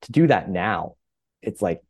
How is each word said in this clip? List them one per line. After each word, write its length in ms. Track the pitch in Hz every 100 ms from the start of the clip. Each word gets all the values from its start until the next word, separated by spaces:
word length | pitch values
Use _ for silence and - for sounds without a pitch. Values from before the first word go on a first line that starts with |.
To 100 | -
do 140 | 135 165
that 220 | 110 87
now, 460 | 90 98 92 78 _ _ _ _ _
it's 200 | - -
like, 180 | 95 85